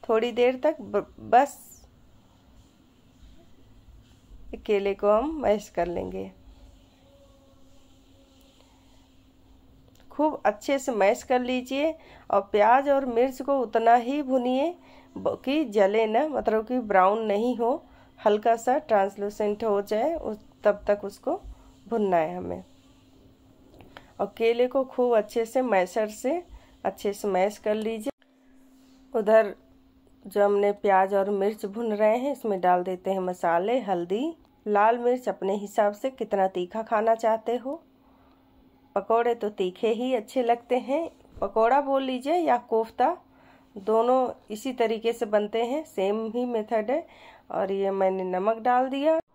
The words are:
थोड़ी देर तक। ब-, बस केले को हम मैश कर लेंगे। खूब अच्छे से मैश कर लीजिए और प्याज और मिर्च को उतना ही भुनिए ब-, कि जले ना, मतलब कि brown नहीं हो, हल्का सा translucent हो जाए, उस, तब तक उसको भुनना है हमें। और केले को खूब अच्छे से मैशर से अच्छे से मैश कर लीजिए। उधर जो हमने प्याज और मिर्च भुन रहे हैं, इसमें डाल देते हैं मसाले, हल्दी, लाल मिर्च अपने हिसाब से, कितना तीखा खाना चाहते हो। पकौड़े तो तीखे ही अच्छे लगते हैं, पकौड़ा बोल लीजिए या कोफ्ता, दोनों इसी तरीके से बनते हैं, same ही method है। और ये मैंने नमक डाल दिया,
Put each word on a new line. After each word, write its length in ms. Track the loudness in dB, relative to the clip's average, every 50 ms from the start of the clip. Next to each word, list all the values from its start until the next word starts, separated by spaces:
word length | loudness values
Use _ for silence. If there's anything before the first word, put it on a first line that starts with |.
| -2 0
थोड़ी 240 | 0 0 0 0
देर 280 | 0 2 2 2 2 2 -2
तक। 120 | -2 -2 -2
ब-, 340 | -10 -4 -4 -4 -4 -4 -18 -18
बस 640 | 0 4 4 4 4 4 -4 -18 -20 -20 -20 -20 -20 -20 _ _ -20 -20 -20 -20 _ _ _ _ _ _ -20 -20 -20 _ _ _ _ _ _ _ _ -20 _ _ -20 -20 -20 -20 -20 -20 -20 _ -20 -20 -20 -20 _ -20 -20 -20 -20 _ -20 _ -20 _ -20 -20 -16 -16 -16 -12 -4
केले 280 | -2 -2 0 0 -2 -4
को 160 | 0 2 2
हम 320 | 2 2 0 -2 -6 -2
मैश 260 | 0 0 0 0 -2 -8
कर 180 | -4 -4 -4
लेंगे। 440 | -2 -4 -6 -6 -8 -8 -10 -12 -12 -16 -20 -20 -20 -20 -20 -20 -20 -20 -20 -20 _ _ _ _ -20 -20 -20 -20 _ -20 _ _ _ -20 -20 -20 -20 -20 -20 -20 _ -20 -20 _ _ -20 _ -20 _ _ _ -20 _ _ _ -20 _ _ _ _ _ -20 -20 _ _ _ _ _ _ _ _ _ _ -20 -20 _ -20 -20 -20 _ -20 _ -20 -20 -14
खूब 320 | -4 0 0 0 0 0 -2
अच्छे 320 | -2 -2 0 -4 -2 -2 -2
से 140 | -2 -4
मैश 300 | 0 2 4 2 2 0
कर 180 | -2 0 0 0
लीजिए 540 | 0 -2 -4 -4 -4 -4 -4 -2 -2 -2 -4 -6 -16 -20 -20 -20 -6 0
और 100 | 0 0
प्याज 480 | 0 0 2 4 6 6 6 4 4 2
और 180 | 2 2 0
मिर्च 360 | 0 0 0 0 0 -2 -6
को 160 | -4 -2 0 -2
उतना 360 | -2 0 -2 2 4 6 4
ही 280 | 4 4 -2 -4 -4
भुनिए 520 | -2 0 0 0 2 0 0 0 0 -2 -4 -8 -20 -20 -20 -20 -20 _ _
ब-, 260 | -4 -4 -4 -4 -2 -4
कि 200 | -2 -2 -2 -2
जले 420 | 0 2 2 2 4 4 0 0
ना, 220 | 2 2 0 0 0
मतलब 380 | -2 -2 -2 0 0 0 -2
कि 120 | -2 -4 -4
brown 460 | -2 2 4 6 6 6 2 0 -2
नहीं 320 | -2 0 0 0 -2 -2
हो, 280 | 0 0 -2 -2 -4 -6 -18 -20 -20 -20 _ _ -2 0
हल्का 320 | 2 2 2 2 0 0
सा 220 | 0 0 0 0 0
translucent 840 | 0 2 2 2 2 0 -2 -8 -8 -8 -6 -4 -4 -4 -2 -2 -2
हो 180 | 0 0 0
जाए, 320 | 0 -2 -2 -2 0 -2 -2
उस, 240 | -4 -6 -8 -10 -10 -14 -20 _ _ 2
तब 200 | 2 2 2 0 -2
तक 120 | -2 -2 -2
उसको 360 | -12 -14 -8 -6 -6 -6 -4 -8 -16 -20 -20 -20 -20 -20 -20 -10 -6
भुनना 280 | -2 -2 0 2 2
है 200 | 2 0 0 -4
हमें। 280 | -8 -8 -8 -10 -10 -12 _ -20 _ _ _ _ _ _ _ _ -20 -20 -20 _ _ _ _ _ _ _ -20 -20 -20 -20 -20 -20 -20 -20 -20 _ -8
और 140 | -8 -8 -4 0
केले 280 | 0 0 2 2 0
को 180 | 0 0 -2 -4
खूब 320 | -2 -2 -2 0 2 2
अच्छे 280 | 2 0 0 -4 -4 -4
से 180 | -2 -2 -2
मैशर 460 | 0 2 2 2 2 0 -2 -4 -4 -4
से 340 | -6 -6 -4 -4 -4 -4 -6 -12 -20 -20 -20 _ -20 _ -6
अच्छे 280 | -6 -6 -4 -6 -6
से 160 | -6 -4 -4 -2
मैश 300 | 2 2 2 0 -2 -4
कर 160 | -4 -2 -2
लीजिए। 360 | -2 -2 -6 -6 -6 -8 -10 _ _ _ _ _ _ _ _ _ -20 _ _ _ _ _ _ _ _ _ _ -4 -2
उधर 360 | 2 6 6 6 6 4 -6 -12 _ _ _ _ _ _ _ _ _ _ _ _ _
जो 180 | -4 2 2 4
हमने 280 | 4 4 4 2 2
प्याज 420 | 0 0 2 4 4 4 4 4 2
और 160 | 0 0 0
मिर्च 360 | 0 0 0 -2 -2 -4 -10
भुन 260 | -10 -8 -6 -4 -4
रहे 240 | 0 2 2 2 2
हैं, 160 | 2 -2 -4
इसमें 280 | -6 -4 -4 -4 -2 0
डाल 220 | 2 2 2 2
देते 280 | 0 -4 -8 -6 -4 -4
हैं 100 | -2 -2
मसाले, 600 | -2 -4 -4 -2 0 2 2 2 2 0 -2 -2
हल्दी, 560 | 0 -2 -2 -4 -2 -4 -4 -4 -4 -6 -8 _ _ _ _ _ _
लाल 320 | 0 2 4 4 4 2 2
मिर्च 300 | 0 0 0 0 -2 -6
अपने 260 | -6 -4 -4 -4 -4
हिसाब 380 | -4 -6 -4 0 0 0 0
से, 180 | 0 -2 -8 -8
कितना 360 | -6 -8 -6 -4 0 0 0
तीखा 360 | 0 0 -4 -8 -6 -8 -10
खाना 320 | -4 -2 -2 0 2 2 0
चाहते 420 | 2 2 0 0 0 -2 -4 -6
हो। 260 | -4 -6 -10 -12 -12 _ _ _ _ _ _ _ _ _ _ _ _ _ _ _ _ _ _ _ _ _ _ _
पकौड़े 400 | -8 -2 0 0 2 2 0 -2
तो 140 | -2 -4 -8
तीखे 400 | -4 -4 -4 -4 -4 -2 -2 -2
ही 260 | 0 0 -2 -2 -2
अच्छे 280 | -2 -4 -4 -4 -2
लगते 360 | 2 2 0 0 0 -2 -2 -2
हैं, 320 | -2 -2 -2 -2 -4 -6 -10 _ _ -20 -8 -8
पकौड़ा 400 | -8 -2 0 2 2 4 4 2
बोल 220 | 2 0 -2 -2
लीजिए 320 | 0 -2 -6 -4 -2 0 0
या 220 | 0 2 2 0
कोफ्ता, 600 | 0 0 -2 -2 -2 -2 -2 0 0 0 0 0 -4 _ _ _ -20 -20 -20 -20 _ _ _ _
दोनों 560 | -8 -2 2 2 2 4 4 4 2 2 -2 -4 -12 _ _
इसी 220 | -14 -8 -8 -8
तरीके 400 | -2 0 0 0 0 -2 -2 -2
से 140 | -2 -2 -4
बनते 380 | 0 0 0 0 0 -2 -2 -2
हैं, 200 | -2 -4 -6 -6
same 420 | -6 -4 -2 0 0 0 -2 -4
ही 180 | -4 -4 -4 -4
method 460 | -2 -2 -4 -2 -2 -2 -2 0 0
है। 160 | -2 -4 -4 -8 -20 -20 -20 -20 -20 -20 _ _
और 220 | -4 -4 -2 -2
ये 180 | -2 -2 -2 -2
मैंने 340 | 0 2 0 0 0 -2 -4
नमक 340 | -4 -4 0 0 0 -2 0
डाल 300 | 0 0 2 2 0 0
दिया, 320 | -2 0 0 2 0 0 _ _